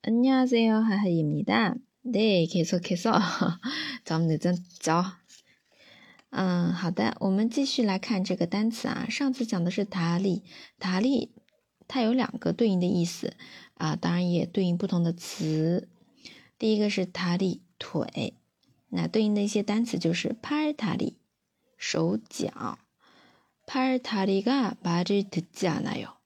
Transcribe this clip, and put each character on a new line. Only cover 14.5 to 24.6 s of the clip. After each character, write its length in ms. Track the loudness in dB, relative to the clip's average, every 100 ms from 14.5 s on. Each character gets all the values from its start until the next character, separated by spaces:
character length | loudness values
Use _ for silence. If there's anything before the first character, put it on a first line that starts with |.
| 0
应 120 | 0 0
不 120 | 0
同 160 | 0
的 100 | 0
词。 760 | -2 -8 -6 -2 0 2 0 -4 _ _ _ -20 -20 -20 _
第 160 | 0
一 60 | 2
个 100 | 2
是 160 | 0 -2
“塔 320 | -2 -2 0
里” 240 | 0 -2 _ _
腿， 560 | -8 -6 -4 -4 -8 -8 _ _ _ _ _
那 180 | -4 -2
对 140 | 0
应 140 | 2 2
的 80 |
一 40 | 0
些 140 | 0
单 240 | 0 0 0
词 140 | 0
就 120 | 0
是 240 | 0 -4 -6
팔 320 | -4 -2 0
다 240 | -2 -2 -2
리， 160 | -4 -6 _ _ _ _ _ _
手 400 | -4 0 0 -2 -6
脚。 520 | -6 -6 -6 -10 -10 _ _ _ _ _ _ _ _ -6
팔 320 | -2 0 0
다 260 | 0 0 2
리 180 | 2
가 300 | 2 2